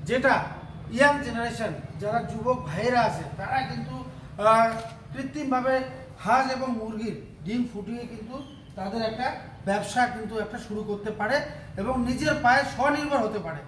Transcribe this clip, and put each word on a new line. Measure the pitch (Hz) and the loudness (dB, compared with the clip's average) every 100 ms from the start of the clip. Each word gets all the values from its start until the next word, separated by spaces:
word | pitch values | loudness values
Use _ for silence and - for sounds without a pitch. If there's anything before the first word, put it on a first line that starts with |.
যেটা | 147 247 262 214 - - - - - | 2 4 6 4 2 -8 -10 -12 -6
young | 233 285 285 | 6 6 6
generation, | 240 226 233 233 220 - - - | 0 -2 -2 -2 -4 -4 -10 -6
যারা | 208 233 | 0 0
যুবক | 226 226 233 254 147 | 0 -2 0 0 0
ভাইয়েরা | 160 233 247 | 0 4 4
আছে, | 220 - - - | 4 2 -6 -8
তারা | - 262 | -2 0
কিন্তু, | - 226 233 262 - - - - | 0 -6 -6 -8 -10 -12 -14 2
আহ, | 208 226 226 226 - - - | 6 8 6 2 -8 -12 -12
কৃত্রিমভাবে | 262 269 302 269 254 254 262 262 - - - | -8 -8 -4 0 2 4 2 0 -10 -14 -8
হাঁস | 196 247 262 | 4 4 4
এবং | 262 262 | 0 -2
মুরগির | 226 220 214 226 143 - - 156 | -4 -4 -6 -6 -8 -12 -12 -4
ডিম | 240 240 | -2 -2
ফুটিয়ে | 202 202 240 | -4 -8 -8
কিন্তু | 240 226 220 262 - - - - | -8 -12 -10 -10 -12 -16 -16 -8
তাদের | 196 226 | -4 -2
একটা | 226 226 262 294 - - - | -4 -2 -4 -4 -12 -8 -2
ব্যবসা | - - 247 247 | 0 0 2 2
কিন্তু | 220 214 220 | 0 -6 -4
একটা | 208 240 | -4 -6
শুরু | - 214 | -6 -6
করতে | 202 202 214 | -4 -4 -4
পারে | - 208 277 294 - - - | -4 0 0 0 -10 -12 -6
এবং | 208 262 240 | -2 0 0
নিজের | 262 302 285 | 2 2 4
পায়ে | 240 262 | 6 6
স্বনির্ভর | 269 - 277 294 294 277 | 4 2 2 2 2 2
হতে | 214 208 | 2 -2
পারে। | 160 151 | -6 -8